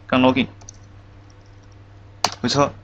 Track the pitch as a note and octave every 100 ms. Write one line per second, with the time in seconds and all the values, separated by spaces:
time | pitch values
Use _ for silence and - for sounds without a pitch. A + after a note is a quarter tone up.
0 | - C3 B2+ C3 - - - - - -
1 | - - - - - - - - - -
2 | - - - - B2 C3+ C#3 -